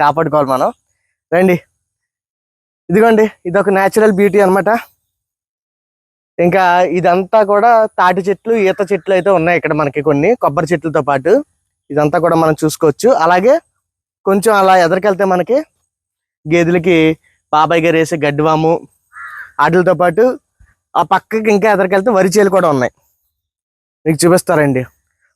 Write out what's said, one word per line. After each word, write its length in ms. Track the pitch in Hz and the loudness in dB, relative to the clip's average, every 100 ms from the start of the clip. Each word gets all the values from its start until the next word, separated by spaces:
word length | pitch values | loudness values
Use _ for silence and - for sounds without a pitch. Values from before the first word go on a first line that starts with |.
కాపాడుకోవాలి 460 | 147 147 156 151 135 | 0 0 -2 -2 0
మనం. 140 | 131 185 - _ _ _ _ _ | -2 -4 -6 _ _ _ _ _
రండి, 220 | 170 190 175 - _ _ _ _ _ _ _ _ _ _ _ - | 0 0 -2 -6 _ _ _ _ _ _ _ _ _ _ _ -2
ఇదిగోండి, 340 | 190 233 214 214 - 180 | 2 2 2 0 -4 -4
ఇదొక 240 | 196 196 190 | -2 0 0
న్యాచురల్ 360 | 196 220 214 190 | 0 2 0 2
బ్యూటీ 220 | 202 202 190 | 2 2 2
అనమాట. 240 | 190 185 226 - _ _ _ _ _ _ _ _ _ _ _ _ _ _ - 175 | 0 0 -2 -6 _ _ _ _ _ _ _ _ _ _ _ _ _ _ -2 0
ఇంకా 180 | 190 180 180 180 175 | 2 2 2 0 0
ఇదంతా 420 | 175 180 185 220 202 | 0 0 0 0 2
కూడా 180 | 208 233 233 220 - | 2 2 2 0 0
తాటి 240 | 180 185 190 | 0 0 -4
చెట్లు, 260 | 190 226 226 190 | -4 -2 0 0
ఈత 120 | 185 190 | -2 -4
చెట్లు 220 | 196 190 190 | -4 -2 -2
అయితే 140 | 185 185 | 0 0
ఉన్నాయి 200 | 165 170 | 0 -2
ఇక్కడ 140 | 156 156 | -2 -2
మనకి 200 | 143 147 147 | -2 -2 -2
కొన్ని, 220 | 143 170 247 | 0 0 0
కొబ్బరి 260 | 165 143 160 | -2 -2 -2
చెట్లతో 320 | 165 160 156 139 | -4 -2 -4 -2
పాటు 220 | 139 156 254 - _ _ _ - | -2 -2 -4 -6 _ _ _ -6
ఇదంతా 260 | 143 151 165 165 | -2 -2 0 0
కూడా 120 | 165 | 0
మనం 120 | 160 156 | 0 -2
చూసుకోవచ్చు. 460 | 156 - 160 - 226 196 165 | -4 -2 -2 0 0 2 2
అలాగే 300 | 180 220 330 - _ _ _ _ _ 196 | 2 2 0 -4 _ _ _ _ _ -4
కొంచెం 240 | 196 220 208 | 0 0 2
అలా 140 | 190 185 | 4 2
ఎదరికెళ్తే 400 | 170 185 208 185 196 | 2 0 -2 -2 0
మనకి 220 | 180 165 269 311 _ _ _ _ _ _ _ 151 | 0 0 -4 -4 _ _ _ _ _ _ _ -2
గేదెలకి 460 | 170 170 175 175 165 160 156 _ _ _ | 0 2 0 2 2 2 -2 _ _ _
బాబాయ్ 280 | 151 156 170 | 0 0 0
గారు 120 | 165 160 | 0 0
వేసే 160 | 160 165 147 | -2 -2 -2
గడ్డివాము, 440 | 143 156 156 160 165 - _ _ - - - - - | 0 0 0 0 -2 -6 _ _ -20 -20 -20 -12 -4
వాటితో 340 | 147 180 180 170 | 0 2 0 0
పాటు 220 | 180 170 254 - _ _ _ _ _ - | 0 0 0 -2 _ _ _ _ _ -4
ఆ 40 | 170 | -2
పక్కకి 360 | 185 - 220 214 | -2 -2 -4 0
ఇంకా 140 | 202 220 | 0 2
ఎదరికెళ్తే 360 | 196 190 196 214 196 | 0 0 -2 0 0
వరి 140 | 190 | 2
చేలు 160 | 202 202 190 | 2 2 2
కూడా 120 | 170 | 0
ఉన్నాయి, 180 | 139 123 - _ _ _ _ _ _ _ _ _ _ | 0 -4 -6 _ _ _ _ _ _ _ _ _ _
మీకు 140 | 156 151 | -6 0
చూపిస్తారండి. 600 | 175 175 - 156 143 127 127 _ _ _ _ | 2 2 0 0 0 -2 -6 _ _ _ _